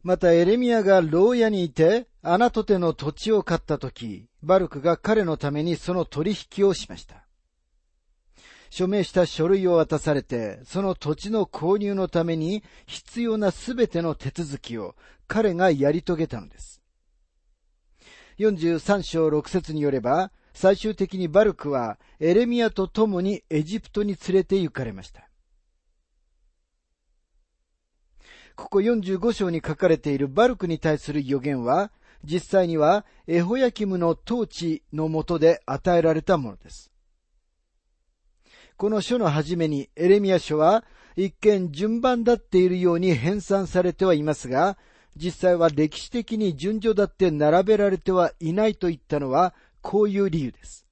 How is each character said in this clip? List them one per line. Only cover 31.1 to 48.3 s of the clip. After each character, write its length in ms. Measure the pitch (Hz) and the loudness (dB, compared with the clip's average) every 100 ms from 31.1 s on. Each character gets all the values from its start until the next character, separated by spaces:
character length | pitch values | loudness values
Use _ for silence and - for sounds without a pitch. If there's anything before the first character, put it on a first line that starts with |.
る 100 | 147 | -6
予 160 | 131 139 | -2 -4
言 240 | 139 135 | -2 -4
は、 280 | 120 156 202 _ _ _ | 0 0 0 _ _ _
実 280 | 147 175 - | -6 -6 0
際 160 | 196 175 | 0 2
に 80 | 160 | 2
は 300 | 151 208 - _ - | 2 2 -2 _ -2
エ 140 | 170 | -2
ホ 160 | 175 247 | 0 0
ヤ 140 | 254 | 0
キ 140 | - 202 | -2 -4
ム 140 | 185 | 0
の 180 | 170 165 - | -2 -2 -4
統 220 | 240 208 | -4 -4
治 360 | - 170 160 _ | -6 -6 -6 _
の 180 | 151 160 | -6 -2
下 280 | 160 156 165 | -4 -4 2
で 240 | 160 165 - | 4 2 -4
与 320 | 135 185 175 | -4 2 2
え 20 | |
ら 140 | 160 160 | 2 0
れ 80 | |
た 160 | 156 175 | 0 -2
も 120 | 120 | -2
の 60 | 95 | -12
で 140 | - | -20
す。 200 | - _ _ _ _ _ _ _ _ _ _ _ _ _ _ _ _ _ - _ _ | -20 _ _ _ _ _ _ _ _ _ _ _ _ _ _ _ _ _ -20 _ _
こ 140 | 202 | -2
の 120 | 214 | -2
書 180 | - 240 | -2 0
の 100 | 185 | 0
初 280 | 147 147 175 | 0 -2 -2
め 100 | 160 | -2
に 220 | 143 - - | -4 -8 -2
エ 120 | 180 | 4
レ 120 | 202 | 4
ミ 100 | 196 | 4
ヤ 100 | 180 | 0
書 180 | - 151 | 0 2
は、 260 | 156 220 - - _ - | 4 2 -2 -20 _ -4
一 160 | 190 _ | -4 _
見 320 | 214 202 180 | 2 2 -2
順 300 | 139 214 233 | -4 -4 0
番 180 | 262 240 | 0 0
立 140 | 226 | 2
っ 40 | 233 | 0
て 200 | _ 185 | _ 2
い 100 | 185 | 4
る 120 | 180 | 2
よ 140 | 180 | 2
う 60 | 170 | 2
に 140 | 185 | 2
編 240 | 147 143 208 | 0 0 -4
纂 300 | - 196 180 | -2 -2 0
さ 160 | 180 | 0
れ 100 | 180 | 0
て 120 | - 190 | 0 2
は 100 | 156 | 2
い 80 | |
ま 100 | 151 | 0
す 140 | 147 123 | -4 -4
が、 300 | 127 180 196 _ _ _ 143 | 0 0 -2 _ _ _ -8
実 260 | 175 - | -8 0
際 140 | 185 175 | 2 4
は 140 | 165 | 2
歴 300 | 147 151 - | 2 -2 -2
史 120 | - | -8
的 280 | 240 - 220 | -8 -6 -2
に 160 | 208 139 | -2 -2
順 240 | 175 220 | -6 -2
序 200 | 226 208 | -2 0
立 40 | |
っ 120 | 202 _ | -2 _
て 140 | 185 | 0
並 340 | 151 151 170 | 2 4 4
べ 140 | 196 214 | 4 2
ら 140 | 202 | 2
れ 60 | 190 | 0
て 140 | - | 0
は 220 | 185 170 | 2 0